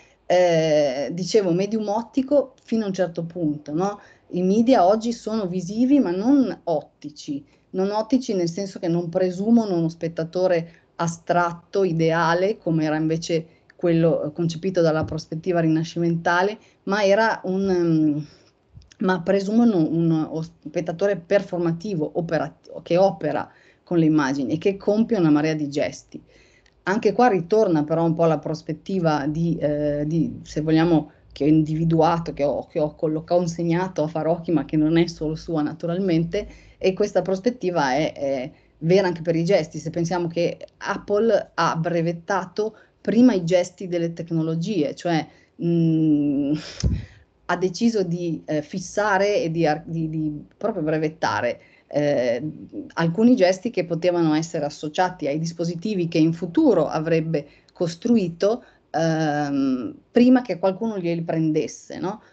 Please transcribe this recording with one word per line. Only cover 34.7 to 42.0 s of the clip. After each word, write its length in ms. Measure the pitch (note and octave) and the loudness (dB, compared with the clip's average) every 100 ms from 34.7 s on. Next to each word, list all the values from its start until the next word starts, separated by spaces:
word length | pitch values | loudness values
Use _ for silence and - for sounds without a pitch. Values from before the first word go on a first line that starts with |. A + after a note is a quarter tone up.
| D#3 | 0
non 200 | D#3 E3 | 2 2
è 100 | E3+ | 0
solo 280 | E3+ D#3 D#3 | -2 -6 -6
sua 260 | - E3 | -6 -4
naturalmente, 880 | D3+ D#3 E3+ F3 G3 E3 E3 G3 G#3 - - - | -4 -4 -6 -4 0 0 0 -4 -8 -14 -20 -4
e 160 | F#3+ | -2
questa 280 | F#3 G#3 G3 | 0 -2 -2
prospettiva 720 | F3 F#3+ - - F3+ F3 C#3 | -2 -2 -2 -4 -2 0 0
è, 200 | C3 D#3 | 0 -2
è 380 | - C#3 C3+ C3+ - _ _ | -4 -4 -4 -6 -12 _ _
vera 280 | D#3+ F#3+ F#3 | 2 2 2
anche 140 | E3 | -2
per 140 | E3 E3 | -2 -2
i 80 | |
gesti. 360 | E3+ G3 D#3+ D#3 | 2 2 0 -8
Se 100 | D#3+ | -8
pensiamo 380 | E3+ E3+ F3+ E3+ | -4 -2 -2 -4
che 300 | E3 E3+ - - - | -2 -4 -4 -14 -10
Apple 760 | - G3 - G#3 A3+ G3+ - | -8 -6 -2 0 2 2 0
ha 220 | - E3 C3+ | -2 0 0
brevettato 1000 | E3+ E3+ | -2 -2